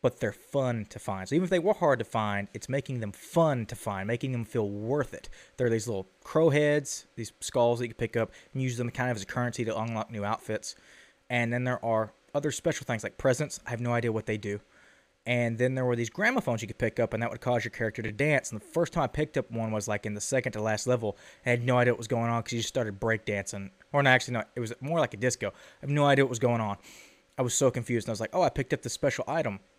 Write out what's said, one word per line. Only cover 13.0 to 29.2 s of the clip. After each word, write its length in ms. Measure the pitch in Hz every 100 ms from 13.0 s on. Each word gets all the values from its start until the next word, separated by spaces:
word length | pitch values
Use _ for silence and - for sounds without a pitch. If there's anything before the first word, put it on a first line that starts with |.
like 140 | - -
presents. 420 | - 127 147 - -
I 60 |
have 100 | 120
no 100 | 120
idea 200 | 117 117
what 160 | 110 107
they 100 | 110
do. 240 | 101 101 _ _ - _ _ _ -
And 320 | 123 120 113
then 160 | 123
there 120 | 131 127
were 100 | 120
these 140 | 117
gramophones 520 | - 214 254 - 117
you 60 | 104
could 100 | -
pick 220 | 113 -
up, 140 | 113
and 100 | 113
that 80 | 117
would 80 | 110
cause 240 | - 123
your 80 | 113
character 300 | - 110 104
to 100 | 110
dance. 400 | 101 143 143 -
And 80 | 110
the 60 | -
first 260 | - 170
time 140 | 170 135
I 20 |
picked 300 | - 151 -
up 120 | 127
one 220 | 113 110
was, 160 | 107 104
like, 180 | 104 110
in 100 | 104
the 40 |
second 320 | - 131 123
to 100 | 107
last 240 | 107 107 -
level. 300 | 123 110 - - - -
I 40 |
had 140 | 120
no 140 | 120 123
idea 160 | 123
what 40 | 117
was 120 | 117
going 200 | 120 117
on 140 | 117
'cause 80 | 110
you 80 | 120
just 80 | 113
started 320 | - 113 98
breakdancing. 720 | 113 113 - 101 95 101 98 _ -
Or 100 | 143
no, 60 | 139
actually, 240 | 127 -
no, 100 | 120 107
it 60 | -
was 140 | 117 117
more 180 | 135 165
like 140 | 139
a 40 | 104
disco. 340 | 123 123 101
I 20 | - - -
have 100 | 139
no 160 | 143 143
idea 200 | 135 135
what 40 |
was 100 | 120
going 200 | 120 117
on. 180 | 110 101 - - - _ _ -
I 40 |
was 120 | 127
so 180 | - 135
confused, 340 | 123 120 120 104
and 60 |
I 20 |
was 60 | 107
like, 120 | 107
"Oh, 80 | 175
I 80 | 165
picked 240 | - 135
up 80 | 139
this 100 | -
special 320 | - 113 -